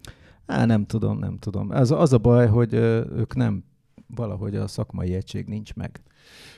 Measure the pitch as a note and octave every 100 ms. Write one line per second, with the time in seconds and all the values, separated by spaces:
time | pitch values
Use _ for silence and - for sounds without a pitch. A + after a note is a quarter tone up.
0 | - - - _ - C3 A#2 A2 G#2 A2
1 | G#2+ G#2 G2 G2 - G2 G2+ G2+ A#2+ C#3+
2 | D#3+ B2 A#2+ A#2+ A#2+ A2+ A2+ A#2 A2+ A2+
3 | B2 - A#2 C3+ A2+ G2 - _ _ -
4 | - A2+ A2 G2 G#2 G#2 G2+ - - F#2
5 | F2+ F#2 - G2+ - G#2+ G#2 - - -
6 | _ _ _ - -